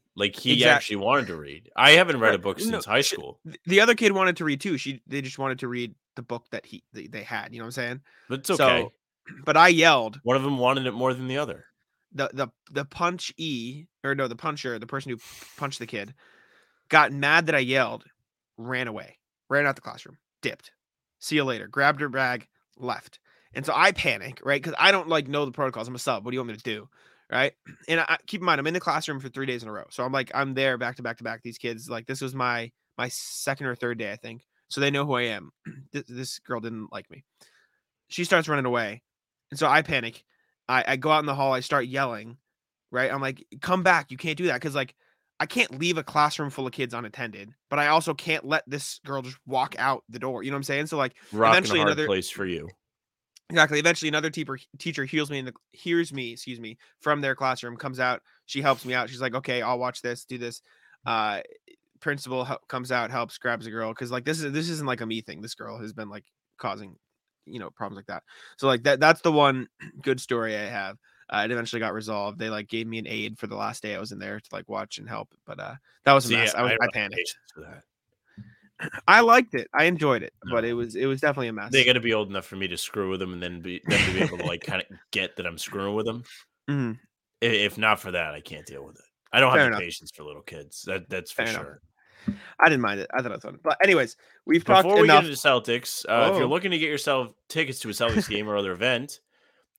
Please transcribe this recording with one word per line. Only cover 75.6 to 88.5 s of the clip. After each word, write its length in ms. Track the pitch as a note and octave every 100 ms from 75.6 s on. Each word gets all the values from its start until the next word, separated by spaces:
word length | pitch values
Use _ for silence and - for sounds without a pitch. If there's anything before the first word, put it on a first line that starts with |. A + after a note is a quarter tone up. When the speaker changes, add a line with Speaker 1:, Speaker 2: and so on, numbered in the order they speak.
| - C3+ _ _ -
Speaker 2:
that 80 |
was 120 | C#3 A#2+
a 20 |
Speaker 1:
See, 20 |
Speaker 2:
mess. 240 | A#2 A2 G#2+
I 80 |
Speaker 1:
I 0 |
Speaker 2:
was, 100 | B2
Speaker 1:
don't 80 | A2+
Speaker 2:
I 60 | A#2+
Speaker 1:
have 60 |
Speaker 2:
panicked. 220 | A2+ G#2 G2+
Speaker 1:
patience 360 | F2 - _
for 80 | -
that. 220 | D#2+ - _ _ _ _ _ - - - _ _
Speaker 2:
<clears throat> 280 | - - -
I 140 | G#3
liked 320 | A#3 A#3+ B3 C3
it. 120 | -
I 120 | - E3
enjoyed 380 | E3+ D3 B2
it, 100 | - -
but 220 | - A#2 A#2
it 80 |
Speaker 1:
No. 0 |
Speaker 2:
was, 220 | A#2+ A#2 G#2
it 100 | C3+
was 160 | C3+
definitely 280 | D3+ C#3 A#2+
a 40 |
mess. 180 | G#2+ G#2+
Speaker 1:
They 140 | C3+ B2
gotta 140 | B2
be 140 | A#2
old 160 | A2 G2+
enough 160 | G2 -
for 100 | F#2+
me 120 | F#2+
to 100 | E2+
screw 320 | - G#2+ F#2+
with 100 | F#2+
'em 120 | F#2
and 100 | F2+
then 180 | F2+ F2
be, 200 | F2 F2+ -
them 200 | - F#2
to 60 |
be 100 | F#2
able 160 | D#3+ F2+
to, 60 |
like, 200 | F2 F2
Speaker 2:
<laughs> 0 |
Speaker 1:
kinda 220 | - F#2 - F#2+ _
get 240 | F#2+ F#2 -
that 80 | F2+
I'm 120 | E2
screwing 380 | - G2+ G2 G#2
with 120 | A2
'em. 160 | A#2 B2 - - _ -
Speaker 2:
Mm-hmm. 300 | C#3+ B2 A2 _ _ _ _
Speaker 1:
I, 40 | A#2
if 320 | G#2+ G#2 -
not 220 | A2 G#2
for 120 | G2
that, 220 | F2+ D#2+
I 80 | D2+
can't 240 | -